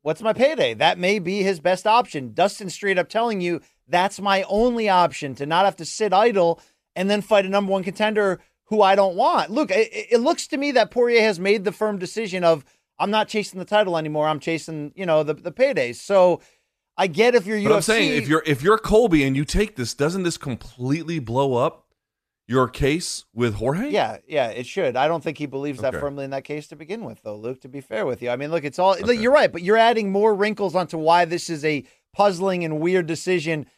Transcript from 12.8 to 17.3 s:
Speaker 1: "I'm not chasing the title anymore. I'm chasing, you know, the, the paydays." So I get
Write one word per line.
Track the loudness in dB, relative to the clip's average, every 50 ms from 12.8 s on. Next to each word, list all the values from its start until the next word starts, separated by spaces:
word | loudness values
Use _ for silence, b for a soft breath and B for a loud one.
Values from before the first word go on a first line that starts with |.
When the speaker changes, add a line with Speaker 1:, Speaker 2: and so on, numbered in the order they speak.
| _ _ _ -6
Speaker 1:
"I'm | -4 -2
not | 0 -2 -2
chasing | -2 -4 -6 -6 -6 -10 -14
the | -8
title | 0 0 2 2 2 0
anymore. | -2 -4 -4 -2 0 0
I'm | 0 -2 -2
chasing, | -4 -4 -4 -4 -6 -10 -12 -10 -12 -12 _
you | -8 -2
know, | 2 2 2 2
the, | 0 -4
the | -6 -8 -12
paydays." | 0 0 0 2 2 -2 -2 -4 -6
So | -12 -4 2 4 6 6 6 4 b b b b b b b _ _ _ _ _
I | -2 -2
get | -2 2 2 4 4